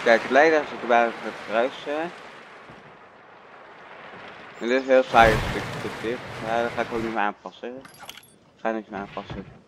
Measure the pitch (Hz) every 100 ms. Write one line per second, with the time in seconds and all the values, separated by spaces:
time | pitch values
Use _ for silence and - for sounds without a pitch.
0 | 120 113 113 131 160 156 143 117 117 117
1 | 117 - 110 - - 107 131 - - 147
2 | 170 - - - - - - - - -
3 | - - - - - - - - - -
4 | - - - - - - 113 127 131 131
5 | 131 120 113 110 - 104 - - 107 -
6 | 110 123 - - 110 117 120 117 113 117
7 | 113 110 104 98 92 - 117 131 131 -
8 | - - _ _ _ _ 113 110 104 101
9 | 101 - 101 101 95 -